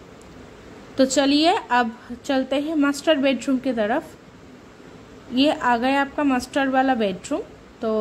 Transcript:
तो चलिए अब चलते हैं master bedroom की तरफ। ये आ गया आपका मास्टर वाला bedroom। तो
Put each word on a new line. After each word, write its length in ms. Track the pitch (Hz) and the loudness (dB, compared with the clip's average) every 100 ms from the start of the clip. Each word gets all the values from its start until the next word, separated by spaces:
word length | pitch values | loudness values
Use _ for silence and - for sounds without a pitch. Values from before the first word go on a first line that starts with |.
| - - - - - - - - - - | -20 -20 -20 -20 -20 -20 -20 -20 -6 0
तो 60 | 262 | 0
चलिए 480 | 294 277 294 320 403 - | 2 2 4 2 2 0
अब 220 | 247 233 - - 247 | 0 0 -6 -16 -12
चलते 320 | - 269 262 277 | -4 -2 -2 -2
हैं 160 | 294 320 | -2 0
master 400 | 285 285 - 311 | 0 0 0 2
bedroom 420 | 277 262 - 262 | 2 0 -2 -2
की 140 | 262 | -2
तरफ। 420 | 226 208 277 - - - - - - - - - - - - - | -2 -2 -2 -4 -16 -20 -20 -20 -20 -20 -20 -20 -20 -20 -20 -4
ये 220 | 247 285 | 2 2
आ 240 | - 247 240 | 2 0 0
गया 240 | 254 277 | 2 0
आपका 240 | 277 302 | -2 -2
मास्टर 440 | 285 262 - 294 269 | 0 0 -2 -2 0
वाला 260 | 262 269 | 2 2
bedroom। 460 | 247 208 190 - 320 - - - - | 2 -2 -4 -6 -8 -8 -16 -20 -8
तो 80 | 220 220 | -2 0